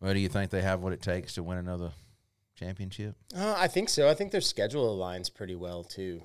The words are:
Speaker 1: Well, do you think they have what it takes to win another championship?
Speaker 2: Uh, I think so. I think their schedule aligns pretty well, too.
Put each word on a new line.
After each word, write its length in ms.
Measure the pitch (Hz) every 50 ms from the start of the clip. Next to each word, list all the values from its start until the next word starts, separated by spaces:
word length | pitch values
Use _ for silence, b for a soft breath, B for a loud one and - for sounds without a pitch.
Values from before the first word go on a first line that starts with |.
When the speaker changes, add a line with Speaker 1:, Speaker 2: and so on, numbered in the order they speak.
Speaker 1:
Well, 140 | - 95 98
do 40 | 98
you 80 | 98 92
think 200 | - 101 98 87
they 120 | - 95 90
have 180 | 95 95 92 90
what 120 | 92 90
it 80 | 80 -
takes 320 | - 87 92 87 - -
to 80 | - 87
win 160 | 85 90 90
another 340 | 87 90 90 90 87 85 78 b b b b b _ _ _ _ _ _ _
championship? 600 | - - 90 95 98 101 92 98 - 104 107 104 - _ - -
Speaker 2:
Uh, 180 | 180 190 214 214 185
I 100 | 180 175
think 220 | - - 208 220
so. 180 | - - 143 143
I 60 | 156
think 180 | 156 202 196 196
their 80 | 196
schedule 560 | 143 - - - 101 104 127 147 135 113 107
aligns 360 | 95 92 90 90 92 92 - -
pretty 220 | - 107 90 92
well, 300 | 87 87 87 87 87 85
too. 380 | - - - 95 95 87 85 80